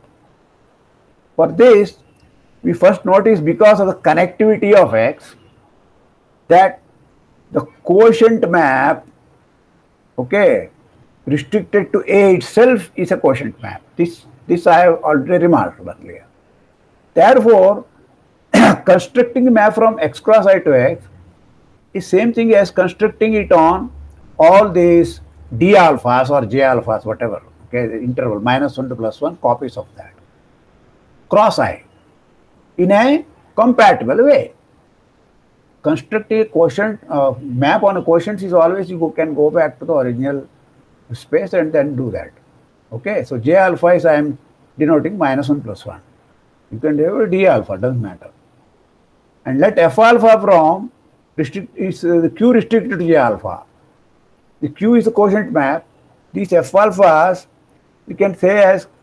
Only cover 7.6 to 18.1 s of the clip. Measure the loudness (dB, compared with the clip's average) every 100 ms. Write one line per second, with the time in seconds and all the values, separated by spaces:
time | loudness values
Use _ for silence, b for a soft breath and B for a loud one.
7.6 | -10 _ 0 4 4 4 2 2 -2 0
8.6 | 0 0 -2 -4 -10 _ _ _ _ _
9.6 | _ _ _ _ _ -12 -6 0 0 0
10.6 | -6 _ _ _ _ _ -6 -6 -4 -6
11.6 | -2 -4 -2 -4 0 2 4 2 0 2
12.6 | 2 2 -4 -8 -6 -2 -2 -2 -8 -12
13.6 | -16 -16 _ -6 -6 -8 _ _ -6 -2
14.6 | 2 4 2 0 -2 -2 -2 0 2 0
15.6 | -2 -10 -18 -18 -20 -20 _ _ _ _
16.6 | _ _ _ _ _ 2 4 4 4 4
17.6 | 4 2 -8 _ _